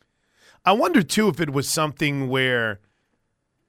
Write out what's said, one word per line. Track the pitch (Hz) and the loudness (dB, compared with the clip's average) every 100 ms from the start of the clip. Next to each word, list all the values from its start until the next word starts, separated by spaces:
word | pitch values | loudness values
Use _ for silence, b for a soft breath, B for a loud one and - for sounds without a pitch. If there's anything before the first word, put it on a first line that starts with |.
| _ _ b b b b - | _ _ b b b b 0
I | |
wonder, | 208 359 277 | 2 4 2
too, | 160 - 214 | 2 2 0
if | 143 | 0
it | 160 | -2
was | 139 - | -2 -2
something | - 156 139 151 139 131 | -2 -2 -2 -4 -2 -2
where, | 131 131 123 113 101 _ _ _ _ _ _ _ _ | 0 0 0 -2 -6 _ _ _ _ _ _ _ _